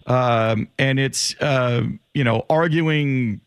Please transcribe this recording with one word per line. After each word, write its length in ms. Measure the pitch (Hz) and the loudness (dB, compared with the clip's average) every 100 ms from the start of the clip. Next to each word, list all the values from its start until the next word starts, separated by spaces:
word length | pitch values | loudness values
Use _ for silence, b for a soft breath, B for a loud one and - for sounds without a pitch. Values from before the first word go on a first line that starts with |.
| - | -2
Um, 600 | 127 123 117 110 110 - - | 0 2 2 2 0 -2 -2
and 200 | 135 135 | 0 0
it's, 400 | 135 - - - | -2 -2 -6 -4
uh, 440 | 147 131 123 120 117 - - | -2 0 0 0 -2 -6 -8
you 100 | 151 | -2
know, 220 | 127 113 - | 0 0 0
arguing, 920 | 156 170 160 160 151 143 131 120 101 | 0 2 2 0 0 0 0 -2 -4